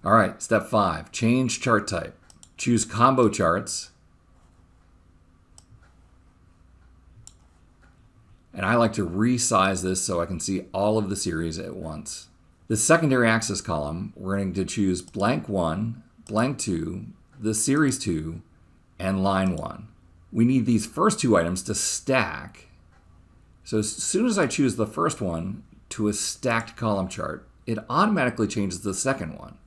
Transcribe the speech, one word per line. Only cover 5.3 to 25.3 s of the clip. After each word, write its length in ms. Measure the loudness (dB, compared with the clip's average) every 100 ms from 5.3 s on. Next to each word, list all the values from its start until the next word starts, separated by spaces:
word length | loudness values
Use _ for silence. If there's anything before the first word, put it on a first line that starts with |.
| _ _ -20 _ -20 -20 _ _ _ _ _ _ _ _ _ _ _ _ -20 -20 _ _ _ _ _ _ _ _ _ _ -20 _
And 140 | -4 2
I 80 |
like 180 | 4 2
to 160 | 2 -2
resize 760 | 2 2 2 2 4 4 2
this 200 | -2 -2
so 180 | -2 -2
I 60 | -2
can 140 | -4
see 260 | -2 -4 -4
all 240 | 0 2 2
of 100 | 0
the 80 | -2
series 420 | -2 -2 -4 -6
at 180 | -10 -10
once. 520 | -10 -10 -10 -14 -16 _ _ _ _
The 80 | -2
secondary 500 | 4 4 4 4 4
axis 360 | 2 0 -6
column, 500 | -4 -4 -2 -6 -8 -10
we're 200 | -4 -2
going 160 | -2
to 140 | -2 -4
choose 340 | 0 0 0
blank 480 | -4 -2 0 0 -2
one, 540 | -2 0 0 -4 -6 -16 _ -6
blank 300 | 0 0 -2
two, 480 | -4 -2 -4 -8 -12 -18 _ -6
the 140 | -4
series 440 | -2 0 2 2 0
two, 440 | -2 -4 -4 -10 -14 -20 _ _ _ _
and 260 | -2 0
line 320 | 2 2 2 -2
one. 320 | -6 -12 -18 -20 _ -20 -8
We 140 | 2
need 220 | 4 4 4
these 180 | 2
first 360 | 0 0 2 2
two 160 | 4 4
items 260 | 4 -2
to 140 | -4 -4
stack. 920 | -2 -4 0 0 0 -6 -12 -18 -20 -20 _ -20 _ -20 -20 _ _ _
So 160 | -4 -2
as 140 | -2
soon 340 | -4 -2 0 2
as 100 | 2
I 120 | 0
choose 260 | 2 0
the 100 | 2
first 360 | -2 0 -2 -2
one 420 | -4